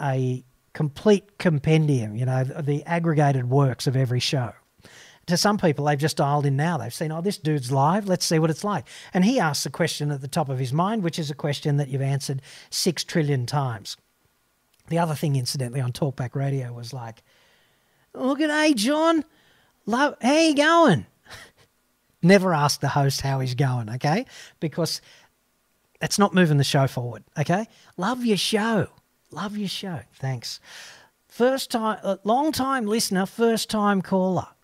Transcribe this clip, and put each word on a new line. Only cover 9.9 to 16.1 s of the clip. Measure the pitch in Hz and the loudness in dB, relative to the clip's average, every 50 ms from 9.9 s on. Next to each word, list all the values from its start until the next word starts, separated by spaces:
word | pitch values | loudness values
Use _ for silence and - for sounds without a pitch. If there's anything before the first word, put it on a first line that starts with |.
| - - 147 147 | -2 -4 -4 -4
at | 147 135 | -4 -6
the | 135 | -6
top | 131 - 170 151 135 | -4 -4 -2 -2 -2
of | 135 127 | -2 -4
his | 135 120 | -2 -2
mind, | 131 160 175 196 226 226 180 | 0 0 0 0 0 -2 -2
which | 170 - | -2 -4
is | - 156 139 | -4 -6 -6
a | 156 | -6
question | - - 151 139 - - 156 143 | -4 -4 -4 -4 -2 -2 0 0
that | 143 147 131 | 0 0 -2
you've | 139 131 | -4 -4
answered | 135 135 139 135 - - 139 135 - - - - - - | -2 -2 -2 -2 -4 -6 -8 -8 -10 -14 -20 -20 -16 -8
six | - - - 190 - - - | -6 -2 -2 -2 -2 -2 -4
trillion | - - 180 151 143 143 127 123 | -2 -2 0 0 0 0 -2 -2
times. | 117 - 147 139 127 113 101 - - - - _ _ _ _ _ _ _ _ _ _ _ _ _ _ _ _ _ - | -2 -2 -2 -2 -2 -6 -8 -10 -14 -16 -16 _ _ _ _ _ _ _ _ _ _ _ _ _ _ _ _ _ -4
The | 160 170 | -2 -2
other | 170 160 151 | 0 -2 -2
thing, | - - 151 139 | -2 -2 0 0
incidentally, | 135 120 - - 143 127 120 120 139 | 0 -2 -4 -4 -6 -6 -6 -4 -4
on | 123 123 | -4 -4
Talkback | 120 - 160 139 | -4 -4 -4 -4